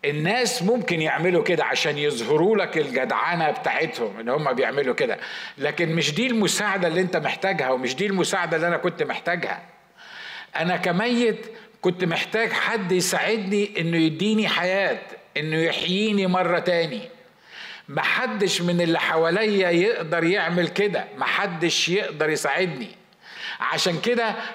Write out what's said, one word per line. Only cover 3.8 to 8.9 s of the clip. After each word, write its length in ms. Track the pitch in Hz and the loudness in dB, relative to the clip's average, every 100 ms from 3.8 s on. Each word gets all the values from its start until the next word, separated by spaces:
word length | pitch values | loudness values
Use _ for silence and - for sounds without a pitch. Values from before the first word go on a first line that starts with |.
| 156 - 113 98 | -2 -2 -6 -4
إن 100 | 113 | -2
هم 240 | 135 147 | 0 0
بيعملوا 420 | 123 120 113 135 120 | 0 0 0 0 0
كده، 220 | 131 98 - - - - | 0 -2 -6 -12 -12 -6
لكن 380 | 139 147 165 160 | -4 -2 0 0
مش 200 | 147 151 | 0 0
دي 120 | 254 | 0
المساعدة 600 | 226 185 - 208 196 175 | 2 2 2 0 0 0
اللي 140 | 160 | 2
أنت 160 | 190 180 | 0 0
محتاجها، 540 | 147 - 190 185 131 | -2 -2 -2 0 0
ومش 240 | 131 127 - | 0 0 -2
دي 100 | 202 | -2
المساعدة 520 | 190 170 196 175 160 | 0 0 0 0 0
اللي 100 | 170 | 2
أنا 100 | 170 | 0
كنت 260 | 180 | -2